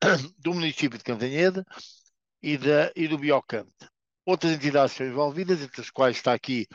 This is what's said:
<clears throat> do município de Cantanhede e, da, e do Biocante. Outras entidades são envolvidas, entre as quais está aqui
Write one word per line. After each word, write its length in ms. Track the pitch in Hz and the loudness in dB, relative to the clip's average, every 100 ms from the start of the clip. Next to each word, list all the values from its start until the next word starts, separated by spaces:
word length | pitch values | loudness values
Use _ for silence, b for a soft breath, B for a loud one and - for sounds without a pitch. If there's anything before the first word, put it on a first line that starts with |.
<clears throat> 380 | - 170 139 _ | 2 2 -2 _
do 160 | 165 | -4
município 420 | 175 160 - 143 113 | -2 -2 -2 -4 -4
de 80 | |
Cantanhede 600 | - 113 127 143 185 185 190 B B B _ _ _ _ | -6 -4 -4 2 2 0 -6 B B B _ _ _ _
e, 160 | 151 143 | -4 0
da, 360 | 135 147 160 | 2 4 2
e 140 | 180 160 | -2 -4
do 100 | 151 | -2
Biocante. 560 | 147 135 - 113 95 _ - _ _ _ | 2 0 0 -8 -8 _ -20 _ _ _
Outras 280 | - 185 170 | -2 0 0
entidades 420 | 156 143 139 135 | 0 2 4 2
são 100 | - | 0
envolvidas, 560 | 131 123 147 151 185 175 | -6 -2 -2 -2 -2 -2
entre 200 | 139 - | -4 -12
as 100 | 113 | -8
quais 260 | - 131 110 | 0 2 2
está 160 | 127 | 0
aqui 360 | 120 - 123 101 | 0 -2 -4 -4